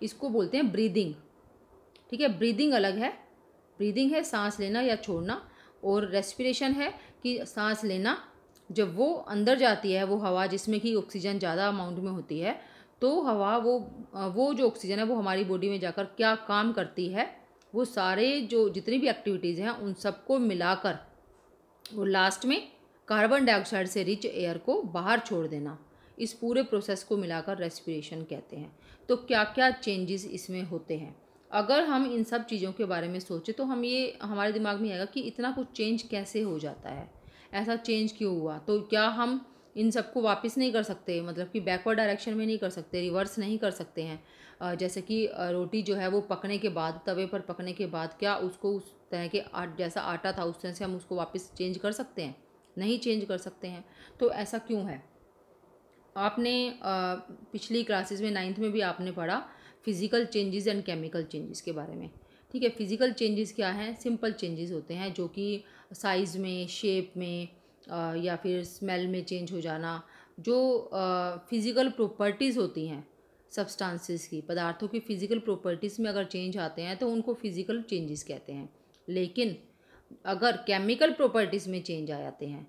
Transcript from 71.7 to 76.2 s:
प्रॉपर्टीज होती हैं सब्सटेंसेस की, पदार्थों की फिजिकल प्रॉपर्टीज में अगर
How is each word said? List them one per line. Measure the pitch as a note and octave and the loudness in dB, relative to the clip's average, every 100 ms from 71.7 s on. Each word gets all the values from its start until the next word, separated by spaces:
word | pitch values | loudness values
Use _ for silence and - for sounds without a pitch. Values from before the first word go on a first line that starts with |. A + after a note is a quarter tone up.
| A#3+ C4 | 4 2
प्रॉपर्टीज | - G#3+ - G#3 G3+ C4+ B3 | 2 -2 2 0 2 2 2
होती | F#3+ - D#3+ | 0 -2 -6
हैं | D3 D3 _ _ _ _ | -8 -12 _ _ _ _
सब्सटेंसेस | - G3 - F#3+ F3 - E3+ - | -6 -6 -4 -4 -4 -4 -6 -6
की, | D#3 | -8
पदार्थों | D#3 F3 E3+ E3+ G#3 | -4 -2 -2 -2 -4
की | A3+ | -6
फिजिकल | A3 G3 G3 A3+ | -4 -4 -4 -4
प्रॉपर्टीज | A3+ F#3 F#3 E3+ G#3 G#3 | -4 -2 -2 -4 -4 -4
में | A3 | -2
अगर | G3+ | -2